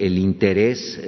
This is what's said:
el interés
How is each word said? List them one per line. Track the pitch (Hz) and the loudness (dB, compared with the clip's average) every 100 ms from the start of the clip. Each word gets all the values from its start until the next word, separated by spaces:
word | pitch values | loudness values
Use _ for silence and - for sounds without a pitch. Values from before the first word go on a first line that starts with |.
| 98 | 0
el | 90 | 2
interés | 95 90 101 92 113 127 - - | 0 2 2 4 2 0 -8 -10